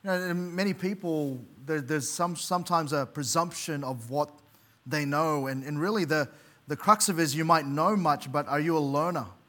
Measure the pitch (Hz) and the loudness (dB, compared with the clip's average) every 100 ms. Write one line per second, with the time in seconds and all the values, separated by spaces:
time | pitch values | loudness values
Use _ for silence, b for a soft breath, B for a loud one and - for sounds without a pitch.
0 | 196 180 185 175 175 175 202 - 185 202 | 0 -2 0 -2 -4 -2 -2 0 -4 -4
1 | 175 156 143 127 117 - 135 156 131 156 | -2 -2 -2 -6 -12 -16 -4 -4 0 -2
2 | 127 - 175 165 - 180 170 170 151 147 | -2 -2 -2 -2 -2 -2 2 0 2 -2
3 | 131 151 123 165 170 - - 147 135 123 | -2 -4 0 0 0 -4 -6 -6 -6 -8
4 | 113 139 147 - _ b b b - 151 | -4 -2 -2 -6 _ b b b -4 -2
5 | 143 147 160 147 135 135 135 147 180 214 | 0 2 2 0 -2 -4 -4 -2 0 0
6 | 160 156 139 B B B - 147 202 214 | 2 2 0 B B B -8 0 4 6
7 | - 165 160 147 160 160 139 143 175 208 | 4 2 2 2 4 4 4 2 2 4
8 | 160 147 143 147 127 143 160 160 139 143 | 2 0 -2 -4 0 0 2 2 2 0
9 | 165 160 101 - | 0 -2 -8 -14